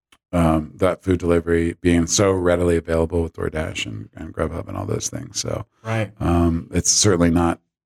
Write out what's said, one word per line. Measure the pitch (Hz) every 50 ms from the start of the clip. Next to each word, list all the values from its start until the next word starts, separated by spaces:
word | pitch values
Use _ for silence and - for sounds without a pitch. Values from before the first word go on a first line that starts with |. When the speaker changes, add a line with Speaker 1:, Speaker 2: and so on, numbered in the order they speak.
| _ _ _ _ _ _
Speaker 1:
um, | - 87 85 80 80 80 78 - -
that | 85 92 90 85 -
food | - 98 90 85
delivery | 87 85 85 85 82 82 85 85 82 85 - -
being | - 90 87 85 82
so | 85 - - 101 98
readily | 95 92 87 87 87 87 90 87 85
available | 82 80 82 80 82 82 78 87 85
with | 82 82 -
DoorDash | - 90 85 - 78 80 - - - -
and, | - - 53 - - _
and | - 80 80 -
Grubhub | - 80 78 82 82 - -
and | -
all | - 98
those | 101 - - - -
things. | 50 50 - - - -
So, | - - 50 - - - _ _ -
Speaker 2:
Right. | 110 113 113 107 - - -
Speaker 1:
um, | 73 82 85 87 85 82 82 82 - -
it's | - 87 - -
certainly | - - - 107 92 85 87 85
not | 82 87 87 85 82 - _ _ _ _ _